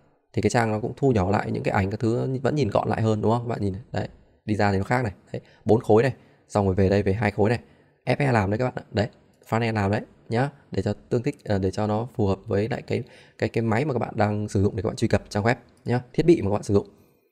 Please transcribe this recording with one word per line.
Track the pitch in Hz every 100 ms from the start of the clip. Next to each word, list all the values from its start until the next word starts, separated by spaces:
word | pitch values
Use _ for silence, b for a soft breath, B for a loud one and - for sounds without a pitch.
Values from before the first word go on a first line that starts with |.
| _ _ _
thì | -
cái | 104
trang | 123 113
nó | 107
cũng | 113 -
thu | 139
nhỏ | 113 92
lại | 104 -
những | 110
cái | 120
ảnh | 107 98
các | 107
thứ | 110 120 131 131
vẫn | 123
nhìn | 151 110
gọn | - -
lại | -
hơn, | 110 107
đúng | 107
không? | 117 120
Bạn | 120
nhìn | 101
này. | 95 -
Đấy, | - - - _ _
đi | -
ra | 101 104
thì | 98
nó |
khác | 98 123
này. | 117 - _
Đấy, | 123 b b
bốn | - 113
khối | - 110
này, | 127 - b b _
xong | 107 98
rồi |
về | 92 95
đây | 101
về | 101
hai | 101 107
khối | 107 104
này. | 117 b b b b -
F | 127
E | 139
làm | 117 98
đấy | 107
các |
bạn | 123 -
ạ. | -
Đấy, | 117 113 - _ _ -
frontend | 113 113
làm | 110 98
đấy | 107 - - -
nhá, | 113 139 - _
để | -
cho | 104 104 -
tương | 123
thích, | 131 143
ờ, | - 101
để | 95
cho | 95 107
nó | 104 120
phù | - 101
hợp | 95 -
với | 101 110
lại | -
cái, | - 107 - B B -
cái, | 110
cái | 123
máy | 113 110
mà | 151
các | 123
bạn | - -
đang | 104 104 107
sử | 101
dụng | 98 -
để |
các | 110
bạn | -
truy | 113
cập | 101 -
trang | 104
web | 104 127 - _
nhá, | - 120 123
thiết | - 160
bị | 170
mà | 95
các |
bạn | 104
sử | -
dụng. | 101 - - _ _ _